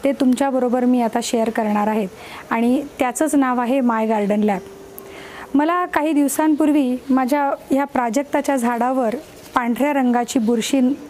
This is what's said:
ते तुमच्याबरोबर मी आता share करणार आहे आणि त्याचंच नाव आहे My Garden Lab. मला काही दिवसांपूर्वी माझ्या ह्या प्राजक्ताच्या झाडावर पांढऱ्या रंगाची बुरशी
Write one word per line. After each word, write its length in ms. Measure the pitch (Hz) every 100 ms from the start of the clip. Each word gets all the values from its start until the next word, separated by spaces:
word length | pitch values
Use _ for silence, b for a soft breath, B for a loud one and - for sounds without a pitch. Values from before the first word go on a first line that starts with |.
ते 80 | 277
तुमच्याबरोबर 720 | 277 262 247 277 254 247 247
मी 180 | 247 254
आता 160 | 226 240
share 280 | 233 240 226
करणार 360 | 226 214 208 208
आहे 200 | 220 190 B B B B
आणि 320 | 233 233 254 285 -
त्याचंच 360 | 254 240 311
नाव 260 | 294 262 247
आहे 200 | 240 277
My 260 | 240 220 220
Garden 340 | 214 202 208
Lab. 200 | 214 190 - - - - B B B B B
मला 320 | 269 302 359 359
काही 260 | 330 302
दिवसांपूर्वी 840 | 294 285 - 311 294 311 294 254 247 -
माझ्या 420 | 262 254 294 277 311 -
ह्या 140 | 277
प्राजक्ताच्या 720 | 277 262 240 226 285 285 277 277
झाडावर 580 | 233 240 247 262 233 240 - - -
पांढऱ्या 380 | 262 240 233 285
रंगाची 460 | 277 247 240 240 269
बुरशी 420 | 214 233 - 269 254 285